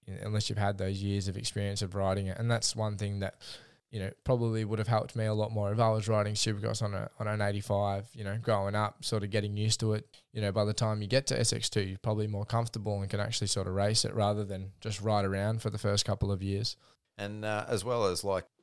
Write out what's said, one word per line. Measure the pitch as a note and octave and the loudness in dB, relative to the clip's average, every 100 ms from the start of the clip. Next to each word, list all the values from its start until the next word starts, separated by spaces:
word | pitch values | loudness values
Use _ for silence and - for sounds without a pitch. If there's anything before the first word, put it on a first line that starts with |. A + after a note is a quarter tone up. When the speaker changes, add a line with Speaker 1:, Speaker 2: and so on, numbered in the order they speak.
| - | -12
Speaker 1:
you | |
know, | F#2+ | -8
unless | G#2 G#2+ - | -2 -2 0
you've | G#2 | 0
had | G2+ G2+ | 0 0
those | F#2+ G2 | -2 -2
years | G2+ G2+ F#2+ | 0 0 -2
of | G2 | -4
experience | A2+ G2+ G2+ G2+ | -4 -2 -2 -2
of | G2 | -4
riding | G2 F#2+ G2 F#2+ | 0 2 2 0
it. | F#2+ | -2
And | A#2 | 0
that's | A#2 - | 0 0
one | A2+ G#2+ G2+ | 0 -2 -2
thing | G#2 G2+ | -4 -2
that, | G2 - - - - _ _ | -4 -6 -16 -16 -18 _ _
you | A2 | -6
know, | F#2+ - | -6 -4
probably | - B2 A#2 A2 | 0 2 2 0
would | G#2 A2 | 0 0
have | G#2+ | 2
helped | A2 - A#2 | 2 0 -2
me | |
a | A2 | 0
lot | G#2+ G#2+ | 2 0
more | A2 G2+ | 0 0
if | A2 | 4
I | A2+ | 4
was | A2 G#2 | 4 2
riding | A2 G#2 | 2 2
Supercross | G#2 A2 G2+ A2 A2+ | 2 0 0 -2 -2
on | G#2+ | -2
a, | G2 - - | -2 -6 -6
on | G#2+ | -2
an | G#2+ | 0
eighty-five, | G2+ G2+ - G2+ G2+ G2 G2+ | 0 0 0 2 2 0 -4
you | - | -8
know, | G2+ G#2+ | -6 -2
growing | A2+ G#2 G2 | 2 2 2
up, | G#2 G#2 - | 2 0 -2
sort | - A2 | -2 -2
of | G2+ | 0
getting | G#2+ G#2 G#2 | 0 0 0
used | G#2+ - | 2 2
to | A2 | 2
it. | G#2+ - - _ | 0 -2 -18 _
You | G#2+ | -4
know, | G#2 | 0
by | G2 G#2 | 2 2
the | |
time | G#2 A2 G#2+ | 2 0 0
you | G#2 | 2
get | C3 - | 2 2
to | B2 | 2
S | A#2+ | 2
X | - - | 0 -2
two, | G#2+ | 0
you're | F#2+ F#2+ | -2 -2
probably | A2 G#2+ G#2+ | -2 0 0
more | G2+ | -2
comfortable | G#2 A#2 A#2 A2+ G#2 G2+ | -2 -2 -2 -4 -4 -2
and | G2 | -2
can | G#2 | -2
actually | G#2+ A#2 G2 | -2 -2 -2
sort | - F#2+ | -2 0
of | |
race | F#2+ G2+ A2+ | 2 2 4
it | - | 2
rather | A2 G#2 G#2 | 2 2 2
than | G2+ F#2+ G2 - | -2 -6 -8 -8
just | A2 G2 | -8 -2
ride | G#2 G#2 | 2 2
around | G2 G2 G#2 A2 | 2 2 0 0
for | A2 | -2
the | G2+ | -2
first | G#2 G2+ | 0 2
couple | - G2+ G2 | 0 0 0
of | G2 | 0
years. | G2 G2 G#2+ - - _ _ - | 0 -2 -2 -6 -16 _ _ -8
Speaker 2:
And, | G2+ G#2+ G#2+ | -6 -4 -2
uh, | G#2+ - | -2 0
as | A2 | -2
well | G#2+ A#2+ G2 | 0 2 2
as, | F2+ | 2
like, | G2+ F#2 - _ | 0 -2 -2 _